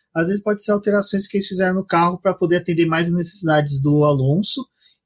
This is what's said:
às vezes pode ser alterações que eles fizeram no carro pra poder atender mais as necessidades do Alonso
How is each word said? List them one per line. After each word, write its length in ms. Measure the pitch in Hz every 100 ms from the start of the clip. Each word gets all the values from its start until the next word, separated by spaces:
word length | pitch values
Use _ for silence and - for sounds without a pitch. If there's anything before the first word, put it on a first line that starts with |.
| _
às 140 | 160 165
vezes 160 | 202
pode 200 | 208 208
ser 80 | -
alterações 560 | 202 208 202 196 196 190
que 100 | 202
eles 100 | 196
fizeram 280 | 185 185 190
no 100 | 190
carro 320 | 170 175 180
pra 140 | 196
poder 240 | 180 170 175
atender 280 | 175 165 165
mais 220 | 160 170
as 60 |
necessidades 640 | 175 170 - 165 151 147 139
do 220 | 143 147
Alonso 640 | 147 143 131 160 208 - 247 _ _ _